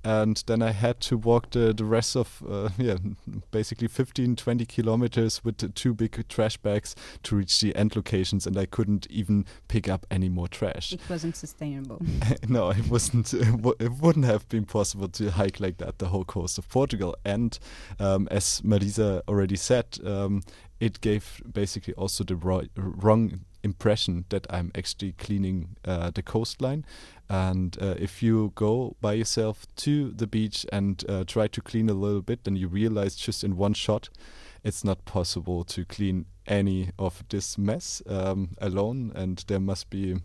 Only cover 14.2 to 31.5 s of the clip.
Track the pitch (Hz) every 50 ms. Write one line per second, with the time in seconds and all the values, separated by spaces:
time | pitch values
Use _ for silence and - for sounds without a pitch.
14.2 | 135 123 107 107 - - - 110 104 - - 107 101 - - 98 98 90 - -
15.2 | 110 101 85 95 101 98 - - 98 92 87 - 85 - - - - 87 92 95
16.2 | 92 - - 98 85 90 - - - - - 127 139 143 123 - 95 87 - -
17.2 | - 101 101 110 120 113 - - - - - - - - - - 101 98 98 95
18.2 | 98 - - 101 - - - - - 104 107 101 98 101 101 113 110 104 95 87
19.2 | - - 101 101 98 92 98 92 - - 123 123 113 - - - - - 101 98
20.2 | 101 98 101 98 85 - - - - - - - 113 113 - - - 110 104 107
21.2 | - - - - - - - 104 101 95 - 101 - - - - 95 98 - -
22.2 | 98 - 92 85 80 92 92 92 - - - - 95 92 82 90 95 107 107 113
23.2 | 113 95 73 92 - - - - - 104 92 - - 110 104 - - - 87 85
24.2 | 90 - - 98 - - 90 90 87 85 - - 87 - - - 101 95 90 -
25.2 | - - 104 101 98 92 95 90 82 87 101 - - 95 92 85 85 87 82 -
26.2 | 87 - - 110 113 - - - 127 127 139 156 151 - - - - - - -
27.2 | - - 101 95 92 92 92 92 92 87 - - 98 98 90 - 101 95 - -
28.2 | 117 113 113 110 107 101 - - 107 104 110 127 127 127 - - - 107 104 113
29.2 | 110 - - 117 110 107 104 - - - - - - 147 147 147 143 120 - 110
30.2 | 117 104 - 110 110 107 - - - - - 101 98 101 95 - - - 101 92
31.2 | 92 - - 117 107 101